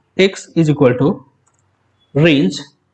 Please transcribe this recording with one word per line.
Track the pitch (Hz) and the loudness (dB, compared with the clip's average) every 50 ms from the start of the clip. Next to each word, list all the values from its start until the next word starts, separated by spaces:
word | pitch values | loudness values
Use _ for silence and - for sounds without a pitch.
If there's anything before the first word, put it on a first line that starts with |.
| _ _ _ | _ _ _
X | - 190 196 196 - - - - | -2 -2 -2 -2 -6 -16 -8 -4
is | 170 165 151 | -2 0 0
equal | 147 143 143 123 117 - | 2 2 2 2 2 0
to | 135 151 202 - - _ _ _ _ _ _ _ _ _ _ _ _ _ _ _ _ _ - | -2 -2 -4 -4 -10 _ _ _ _ _ _ _ _ _ _ _ _ _ _ _ _ _ -2
range | 139 156 170 151 135 156 190 - - - - _ _ _ _ | 0 2 2 2 2 0 -2 -4 -8 -14 -18 _ _ _ _